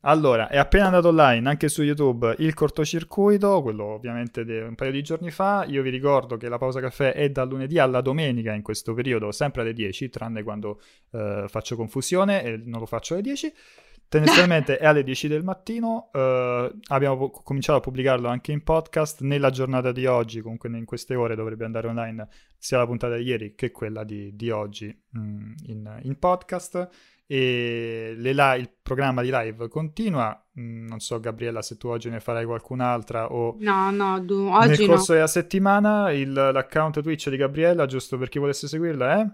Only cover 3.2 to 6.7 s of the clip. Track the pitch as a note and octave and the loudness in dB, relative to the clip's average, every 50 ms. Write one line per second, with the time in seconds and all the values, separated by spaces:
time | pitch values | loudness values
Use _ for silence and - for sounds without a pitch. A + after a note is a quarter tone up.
3.2 | G3 G3+ G#3 G3+ G3+ G3+ G3 F3+ C#3 A#2+ G#2+ G#2+ G#2 G#2 G#2+ A2 B2 B2 A#2 A#2+ | 6 6 6 6 4 4 2 2 2 0 -4 -4 -6 -8 -8 -8 -8 -8 -6 -6
4.2 | A#2+ A#2 _ - A#2 A2+ A2+ A2 A2+ A#2 A2+ - C3+ C3+ C3+ C#3 C#3+ D3+ D#3+ E3 | -6 -6 _ -6 -6 -4 -6 -6 -6 -8 -8 -6 -4 -2 -2 -4 -4 -4 -6 -6
5.2 | F3 F3 D3+ - F#3+ G3 G3+ G3+ F3+ - C#3+ C#3 C3+ C3 B2+ B2+ C3+ C#3+ C#3+ C3+ | -6 -8 -4 -2 0 0 0 0 -2 -2 -2 -2 -2 -2 -2 -2 2 2 2 2
6.2 | B2 A#2+ B2 A2 A2 A#2+ A#2+ A#2+ C3 C3 | 2 0 -8 -8 -6 -6 -6 -4 -4 -4